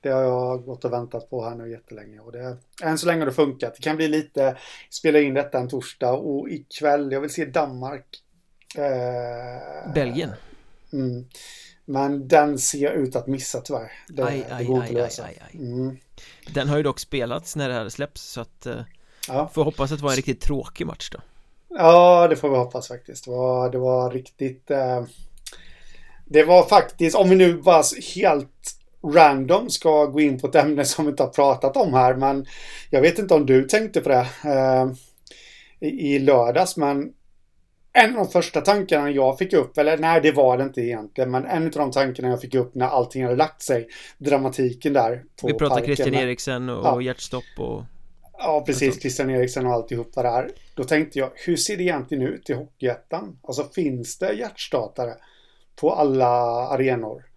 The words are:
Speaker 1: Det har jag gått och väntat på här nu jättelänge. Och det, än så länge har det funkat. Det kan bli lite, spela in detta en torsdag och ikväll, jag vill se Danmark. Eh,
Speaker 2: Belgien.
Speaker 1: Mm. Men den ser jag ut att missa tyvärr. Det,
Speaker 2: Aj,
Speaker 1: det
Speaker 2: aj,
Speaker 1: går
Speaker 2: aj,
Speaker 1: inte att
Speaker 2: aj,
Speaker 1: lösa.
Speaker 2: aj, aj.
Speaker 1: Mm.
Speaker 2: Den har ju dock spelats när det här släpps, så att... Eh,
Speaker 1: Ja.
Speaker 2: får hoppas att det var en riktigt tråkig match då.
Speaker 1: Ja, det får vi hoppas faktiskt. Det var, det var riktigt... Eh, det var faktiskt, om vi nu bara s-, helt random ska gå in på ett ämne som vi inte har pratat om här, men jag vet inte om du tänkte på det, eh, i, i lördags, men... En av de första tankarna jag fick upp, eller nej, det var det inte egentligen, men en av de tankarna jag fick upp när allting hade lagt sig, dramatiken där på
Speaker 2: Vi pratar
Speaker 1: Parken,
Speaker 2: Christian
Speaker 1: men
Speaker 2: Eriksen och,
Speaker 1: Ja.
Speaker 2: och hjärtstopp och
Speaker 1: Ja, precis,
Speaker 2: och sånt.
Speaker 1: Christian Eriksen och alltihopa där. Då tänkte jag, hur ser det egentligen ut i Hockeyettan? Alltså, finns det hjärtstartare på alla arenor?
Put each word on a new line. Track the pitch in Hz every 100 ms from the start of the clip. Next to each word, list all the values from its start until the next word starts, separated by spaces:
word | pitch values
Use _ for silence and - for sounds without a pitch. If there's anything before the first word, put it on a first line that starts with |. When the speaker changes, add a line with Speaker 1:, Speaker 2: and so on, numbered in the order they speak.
Speaker 1:
Det | 143
har | 131
jag | 131 127 127 127
gått | 127 123
och | 127
väntat | 120 120 117 113
på | 127
här | 113
nu | 120 117
jättelänge. | 113 _ 110 104 107
Och | 110
det, | 120 127 123 _ -
än | 165 156
så | 170
länge | 165
har | 147
det |
funkat. | 127 147 127 117
Det | -
kan | 156 156
bli | 160
lite, | 151 151 - 135 131 - - -
spela | - 160 151
in | 143
detta | 135 143 131
en | 123
torsdag | 131 - - 127
och | 131 156 139 -
ikväll, | - - - 147 147 143
jag | 135
vill | 147
se | 143
Danmark. | 147 131 147 127 131 143 _ - _ _ _ _ _ -
Eh, | 143 127 123 123 120 120 123 123 - - -
Speaker 2:
Belgien. | 151 131 123 151 - - - - - -
Speaker 1:
Mm. | 143 127 123 127 - - - - _
Men | - 135 139 143 131
den | 156 147 139
ser | - 147
jag | 143
ut | 147 131 127
att | 123
missa | 135 127 120
tyvärr. | - 135 113 - -
Det, | 147
Speaker 2:
Aj, | 123 135 123
Speaker 1:
det |
Speaker 2:
aj, | 123
Speaker 1:
går | 123 127
Speaker 2:
aj, | 117
Speaker 1:
inte |
att | 120
Speaker 2:
aj, |
Speaker 1:
lösa. | 120 117
Speaker 2:
aj, | - - -
aj. | 170
Speaker 1:
Mm. | 127 123 131 131 _ - - - -
Speaker 2:
Den | 143 139
har | 147
ju |
dock | 147 131
spelats | - 139 120 120 - 151
när | 139
det |
här | 123 110
släpps, | 113 147 -
så | - -
att... | 117 _ -
Eh, | 113 113 - _ _ -
Speaker 1:
Ja. | 135 156
Speaker 2:
får | -
hoppas | 151 160 135
att | 147
det |
var | 143
en | 131
riktigt | 135 123
tråkig | - 143 - - -
match | - -
då. | - - - - _ _
Speaker 1:
Ja, | 349 165 170 180 175 170
det | 156
får | 147
vi | 131
hoppas | 123 131 -
faktiskt. | 123 - -
Det | -
var, | 123 127 127 123
det | 127
var | 127 127 127
riktigt... | 127 131 _ 135 131 _
Eh, | 139 131 123 123 - - - - - - - - - - -
det | - 151
var | 156 180
faktiskt, | - 202 - - 165 160
om | 185
vi | 190
nu | 180 170
bara | 147 165
s-, | 151 - - 180
helt | 190 147 131 _ - - - - 160
random | 151 156 139 131 185 247
ska | - 165 151 147
gå | 139
in | 151 127
på | 135
ett |
ämne | 160 147 147
som | 139 -
vi | 151
inte | 143
har | 131
pratat | - 139 127 135 190
om | 202
här, | 131 127
men | 131 135 139 139 - - - -
jag | 139
vet | 151 170
inte | 202
om | 160 139
du | 131
tänkte | 135 214 220 170
på | -
det, | 127 127 -
eh, | 151 135 131 131 131 127 - _ _ - - - - _
i, | 151 190 151
i | 143
lördags, | 135 135 120 123 180 -
men... | 143 139 151 - _ _ _ _ _ _ _
En | - 226
av | 240
de | 190
första | 180 170 -
tankarna | - 202 190 156 143
jag | 139 131 135
fick | 190
upp, | 185 127 -
eller | 151 160
nej, | 160 165
det | 151
var | 143 131 123
det |
inte | 135 135
egentligen, | 117 113 107 - 127
men | 127
en | 139 139
av | 160
de | 147 139
tankarna | 127 135 127 127
jag | 123
fick | 127
upp | 131 123
när | 127 127
allting | 135 127 131
hade | 127 127
lagt | 156 -
sig, | - 123 117 - - -
dramatiken | 139 139 135 131 127 123 151
där | 139 113 123 - -
på | 120
Speaker 2:
Vi |
pratar | 147 147
Speaker 1:
Parken, | 127 120
Speaker 2:
Christian | 139 135
Speaker 1:
men | 139
Speaker 2:
Eriksen | 127 123 - 123 127
och, | 123 160
Speaker 1:
Ja. |
Speaker 2:
och | 123
hjärtstopp | 127 127 - 127 - -
och | 127 110 117 - - - - -
Speaker 1:
Ja, | 185 151 143
precis, | 131 135
Speaker 2:
och |
sånt. | -
Speaker 1:
Christian | 135 127 135
Eriksen | 131 123 135 127
och |
alltihopa | 120 110 117 117 -
där. | 123 120 - - -
Då | -
tänkte | 131 151 151 143
jag, | 131
hur | - - 170
ser | - 202
det |
egentligen | 180 151 127 143 131
ut | - -
i |
Hockeyettan? | 123 - _ 127 120 _ 165 101 -
Alltså, | - 127 143
finns | - 160 127 117 -
det | 185
hjärtstartare | 214 233 - - 139 107 - 123 117 _ _ _ _ _ -
på | 151
alla | 185 147 131 123 123 120 117 127
arenor? | 135 131 123 110 110 -